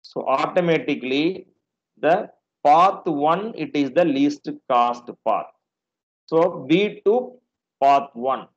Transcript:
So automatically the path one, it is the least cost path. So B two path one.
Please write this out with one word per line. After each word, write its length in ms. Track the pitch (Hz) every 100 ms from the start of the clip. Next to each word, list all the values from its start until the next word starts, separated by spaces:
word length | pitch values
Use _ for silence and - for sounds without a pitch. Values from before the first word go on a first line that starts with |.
So 240 | - 143 -
automatically 1200 | 135 156 151 175 156 131 135 123 139 160 190 - _ _ _ _ _
the 320 | 139 185 214 _ _ _
path 400 | 147 156 185 190
one, 480 | - 147 147 175 214
it 220 | - 147 147
is 140 | 139
the 160 | 123 175
least 420 | 135 143 143 - 147 _
cost 400 | 123 120 120 - 104 -
path. 240 | 98 - _ _ _ _ _ _ _
So 420 | _ 160 180 170 131
B 360 | 170 202 -
two 300 | - 233 247 - _ _ _ _
path 260 | 139 139 -
one. 340 | 117 127 127 92